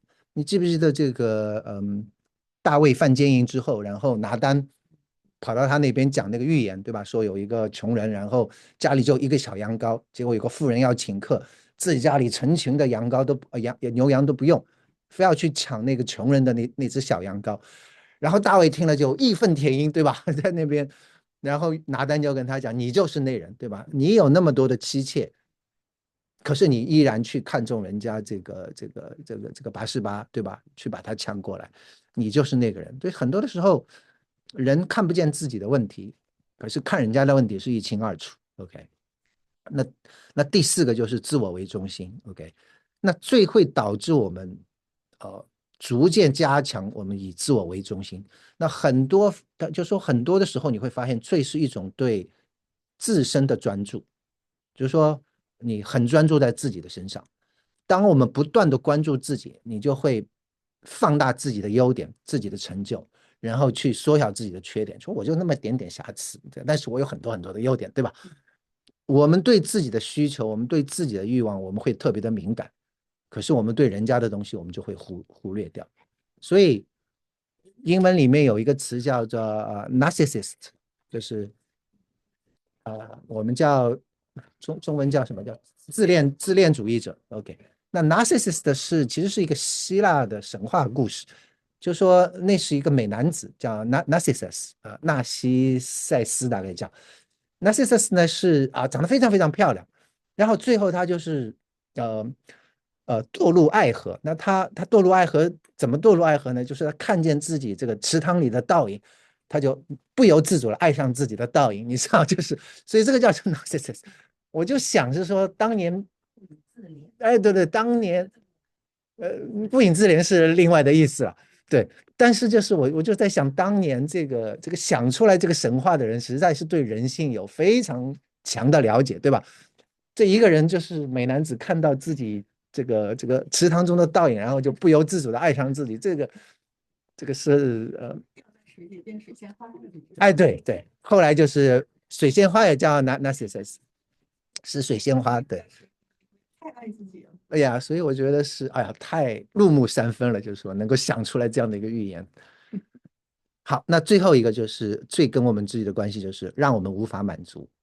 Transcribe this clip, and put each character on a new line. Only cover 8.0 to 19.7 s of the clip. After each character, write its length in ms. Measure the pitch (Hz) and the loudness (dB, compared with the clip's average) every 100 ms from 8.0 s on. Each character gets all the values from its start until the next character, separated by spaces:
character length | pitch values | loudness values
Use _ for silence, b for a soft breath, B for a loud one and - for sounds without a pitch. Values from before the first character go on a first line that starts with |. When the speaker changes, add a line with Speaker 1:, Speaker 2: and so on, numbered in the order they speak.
| 107 | -2
Speaker 1:
然 160 | 104 104 | -4 -2
后 240 | 127 117 b b _ | 0 0 b b _
家 160 | 151 | 0
里 80 | 139 | 2
就 160 | 120 131 | 2 2
一 100 | 139 | 0
个 80 | 131 | -2
小 220 | - 98 | -2 -8
羊 200 | 104 113 | -8 -6
羔， 240 | 117 117 - | -4 -6 -8
结 140 | - | -8
果 100 | 123 | -4
有 60 | 113 | -2
个 80 | 113 | -4
富 180 | - 143 | -2 0
人 140 | 117 | 2
要 140 | 127 | 2
请 260 | 123 - 98 | 0 -4 -8
客， 240 | - 120 b b b _ | -4 -4 b b b _
自 160 | 180 | -2
己 80 | 139 | 0
家 160 | 135 139 | 2 2
里 140 | 120 | 0
成 260 | - 127 165 | 0 0 0
群 220 | - 147 | 0 0
的 100 | 139 | 0
羊 220 | 110 120 | 0 -2
羔 120 | 127 | 0
都， 160 | 135 131 - | 0 -2 -6
呃， 100 | 123 | -8
羊， 160 | 117 127 | -8 -6
牛 280 | 127 117 135 | -4 0 4
羊 160 | 131 | 4
都 80 | 143 | 2
不 140 | 131 139 | 2 2
用， 180 | 160 - _ _ _ _ | 2 0 _ _ _ _
非 120 | - | 0
要 120 | 185 | 2
去 160 | 156 165 | 2 0
抢 340 | 143 - 117 | -4 -8 -6
那 100 | 123 | -4
个 80 | 127 | -2
穷 300 | 113 - 123 | -4 -4 0
人 100 | 139 | 2
的 120 | 127 | 2
那， 180 | 120 117 - | 0 -4 -6
那 120 | 123 | -6
只 100 | 139 | -6
小 240 | 135 92 | -4 -4
羊 200 | 95 98 | -4 -8
羔。 180 | 104 104 b b b b b b | -6 -8 b b b b b b
然 140 | 147 | 0
后 80 | 202 | 0
大 160 | 202 190 | 4 4
卫 140 | 160 | 4
听 160 | - 165 | 4 0
了 100 | 147 | 2
就 180 | 143 143 | 0 2
义 180 | 269 | 0
愤 200 | 185 214 | 2 2
填 160 | 151 147 | 2 2